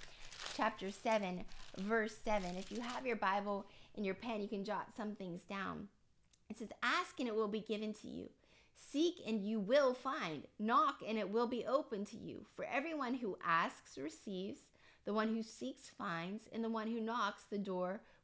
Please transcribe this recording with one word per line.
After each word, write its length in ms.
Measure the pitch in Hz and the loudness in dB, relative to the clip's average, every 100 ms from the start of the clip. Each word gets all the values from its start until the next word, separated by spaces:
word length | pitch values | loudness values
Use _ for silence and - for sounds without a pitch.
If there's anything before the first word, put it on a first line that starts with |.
| - - - - - | -12 -12 -12 -8 -6
chapter 380 | - 220 220 190 | 2 2 2 -6
seven, 540 | 202 240 220 190 180 - - - - | 0 4 4 4 -2 -4 -8 -8 -4
verse 380 | 196 226 220 - - | 2 2 2 -2 2
seven. 320 | 214 180 180 | 2 2 -2
If 160 | 196 | -4
you 80 | 208 | -4
have 260 | 240 247 262 | -4 -2 0
your 80 | 226 | 2
Bible 500 | 226 202 202 202 - - - - | 4 4 2 0 -2 -14 -12 -4
and 100 | 196 | -2
your 100 | 190 | 0
pen, 260 | 233 220 | -2 -2
you 80 | 208 | -2
can 160 | 202 196 | -2 -2
jot 220 | 196 - - | -2 -4 -6
some 180 | 214 208 | -6 -4
things 280 | 185 175 | -6 -8
down. 440 | - 196 190 160 202 _ _ _ _ _ - | -6 -4 -4 -4 -8 _ _ _ _ _ -12
It 80 | 214 | -8
says, 120 | 214 - | -8 -2
"Ask 360 | 240 311 359 - | 2 2 0 0
and 80 | 247 | 0
it 80 | 214 | 4
will 120 | 214 | 2
be 140 | 214 | 2
given 320 | 208 208 214 | 0 -2 -2
to 140 | 214 - | -4 -6
you. 220 | 78 - - _ - - - - | -8 -8 -12 _ -20 -20 -18 -2
Seek 300 | 277 339 349 - | 4 4 4 -2
and 160 | 220 | 0
you 200 | 196 220 | 2 2
will 320 | 196 277 269 | 6 6 6
find. 520 | 254 269 269 190 151 - - | 4 -2 -2 -2 -4 -8 -2
Knock 380 | 208 262 302 - 160 | 4 6 6 2 -2
and 100 | 220 | 0
it 120 | 190 | 2
will 180 | 220 240 | 2 2
be 180 | 247 - | 2 0
open 380 | 269 302 208 202 | -2 -2 -4 -4
to 100 | 214 | -6
you. 280 | 170 110 - | -8 -8 -10
For 120 | - - | -8 -2
everyone 480 | 254 302 311 247 | -2 0 -2 0
who 240 | 254 233 175 - | 0 -2 -2 2
asks 520 | 165 196 - - - | 4 4 -2 -14 -8
receives. 640 | 285 - - 185 196 269 - - - - - | -8 -6 -6 -4 -4 -8 -14 -20 -20 -12 -2
The 80 | |
one 220 | 208 220 226 | 2 2 2
who 80 | |
seeks 460 | 226 - 254 - - - | -2 -6 -8 -8 -14 -8
finds. 500 | 202 165 170 214 - | -4 -2 -2 -6 -6
And 120 | 226 | -2
the 60 | 226 | 0
one 180 | 226 220 | 0 0
who 120 | 233 | 0
knocks, 440 | 220 233 208 214 | 0 2 2 0
the 140 | - 208 | -4 -2
door 440 | 190 180 180 202 - - | 0 0 0 -2 -8 -16